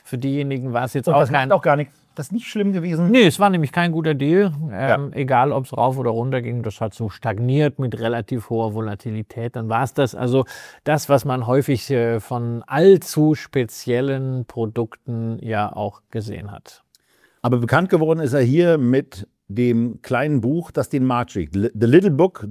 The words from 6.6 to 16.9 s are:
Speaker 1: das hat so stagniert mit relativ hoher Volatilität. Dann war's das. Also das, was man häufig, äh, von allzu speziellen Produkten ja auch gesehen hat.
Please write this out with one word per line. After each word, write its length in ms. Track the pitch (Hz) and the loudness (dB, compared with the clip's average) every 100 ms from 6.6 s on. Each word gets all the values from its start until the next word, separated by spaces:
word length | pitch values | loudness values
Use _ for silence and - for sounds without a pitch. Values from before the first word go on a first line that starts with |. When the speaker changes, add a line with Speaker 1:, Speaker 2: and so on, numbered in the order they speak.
Speaker 1:
das 180 | 113 - | -6 -6
hat 140 | 110 | -8
so 160 | - 110 | -6 -8
stagniert 680 | - 117 104 123 139 147 143 | -6 -6 -2 0 2 0 -2
mit 200 | 127 110 | -6 -4
relativ 520 | 113 117 - 123 - | -4 -4 -4 -6 -4
hoher 240 | 113 113 | -2 -2
Volatilität. 800 | 107 110 101 113 110 107 120 117 | -4 -6 -8 -8 -8 -8 -10 -8
Dann 120 | 117 110 | -8 -4
war's 280 | 113 131 | -2 -2
das. 180 | - 131 | 0 -2
Also 320 | - 123 131 123 - - - | -2 0 0 0 -8 -20 -8
das, 260 | 151 151 - | -2 -2 2
was 160 | 139 | 0
man 220 | 139 127 120 | 2 -4 0
häufig, 420 | 135 143 123 - | 0 0 -2 -2
äh, 300 | 127 117 113 | 0 0 -2
von 420 | - 123 120 117 - | -4 -6 -4 -6 -4
allzu 680 | 143 190 175 - 156 156 | 4 6 6 4 0 2
speziellen 1120 | 151 - 139 117 - - 120 139 135 131 127 | 0 -2 -4 -4 -6 -2 -2 0 -4 -4 -6
Produkten 960 | 117 120 110 120 113 - - 113 113 113 | -6 -6 -4 -4 -6 -8 -8 -6 -6 -6
ja 340 | 117 107 101 | -4 -4 -4
auch 280 | - 104 - _ | -6 -8 -10 _
gesehen 400 | 117 104 - 101 | -8 -8 -10 -12
hat. 320 | - - - _ | -16 -20 -20 _